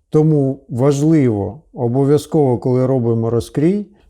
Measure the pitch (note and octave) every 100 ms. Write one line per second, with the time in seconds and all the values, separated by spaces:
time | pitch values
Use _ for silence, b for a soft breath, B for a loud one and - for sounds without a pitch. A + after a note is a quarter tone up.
0 | _ D#3 D#3 D3+ C3+ C3+ - A#2 C#3 C#3
1 | D#3 D#3+ B2+ G#2 G2+ C#3 - G3+ A#2+ B2+
2 | C#3 D3 - D#3+ C#3+ A#2 C3 B2+ C3 C3+
3 | A#2 A#2 A2+ A#2 - - D#3+ G#3 G3+ b